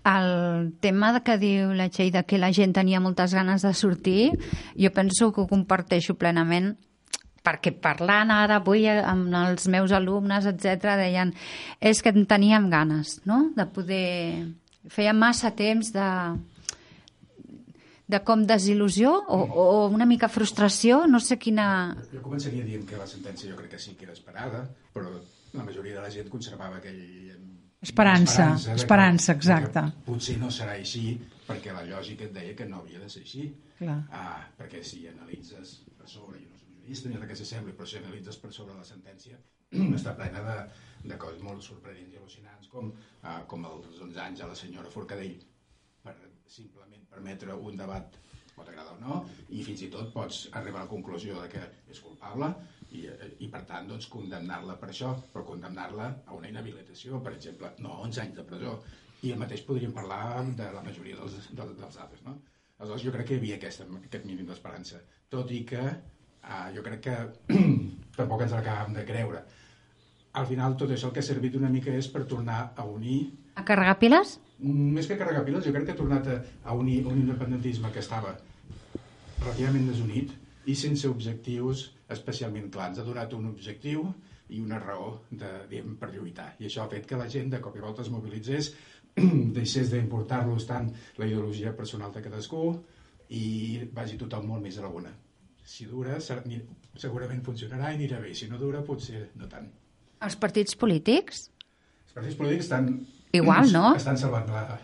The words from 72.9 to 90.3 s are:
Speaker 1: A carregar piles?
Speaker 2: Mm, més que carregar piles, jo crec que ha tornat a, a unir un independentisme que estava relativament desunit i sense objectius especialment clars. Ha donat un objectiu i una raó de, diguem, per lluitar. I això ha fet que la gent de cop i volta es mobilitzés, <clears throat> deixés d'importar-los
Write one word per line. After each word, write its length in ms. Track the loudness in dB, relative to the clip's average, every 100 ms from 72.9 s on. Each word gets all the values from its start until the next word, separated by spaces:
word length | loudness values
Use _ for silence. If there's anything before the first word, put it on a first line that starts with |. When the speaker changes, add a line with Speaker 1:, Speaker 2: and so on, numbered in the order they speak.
| -8 -4 -2 -2 -10 -18 -12
Speaker 1:
A 80 |
carregar 320 | 2 4 4 6
piles? 380 | 8 8 6 -4 _ _
Speaker 2:
Mm, 320 | -2 2 2
més 140 | 2 -2
que 80 | -4
carregar 260 | -2 -2
piles, 200 | 0 -2
jo 80 | 0
crec 160 | -2 -2
que 80 | -2
ha 20 |
tornat 300 | 0 0 0
a, 80 | -4 -6 -16
a 160 | -6 -2
unir 240 | 0 0
un 140 | 0 0
independentisme 720 | 0 0 -4 -4 -4 -4 -6
que 140 | -6
estava 320 | -8 -8 -8 -12 -18 -20 -20 -20 -14 -16 -16 -20 -14 -6
relativament 480 | -6 -2 0 2 0
desunit 440 | -2 -2 -4 -6 -10 -20 _ -6
i 80 | -4
sense 320 | -2 -2 -2
objectius 800 | -4 -6 -8 -8 -6 -4 -4 -8 _ _
especialment 600 | -14 -10 -8 -8 -8 -10
clars. 280 | -10 -10 -8
Ha 40 | -8
donat 260 | -8 -10
un 120 | -8 -10
objectiu 560 | -10 -14 -12 -8 -6 -6 -8 -14 -20 _
i 120 | -10
una 180 | -8 -8
raó 360 | -8 -10 -10 -14 -16
de, 200 | -14 -14 -14
diguem, 300 | -14 -14 -12 -12
per 140 | -12
lluitar. 380 | -12 -14 -14 -18 -14
I 120 | -12
això 160 | -10
ha 60 | -8
fet 160 | -10 -8
que 80 | -8
la 100 | -6
gent 220 | -6 -6
de 100 | -8
cop 160 | -10 -12
i 60 |
volta 220 | -12 -10
es 60 | -8
mobilitzés, 600 | -8 -8 -10 -6 -4 -4 -10 -20 -20 _
<clears throat> 80 | 4 4 6 2
deixés 400 | -2 -2 -2 0
d'importar-los 760 | 0 -2 -4 -4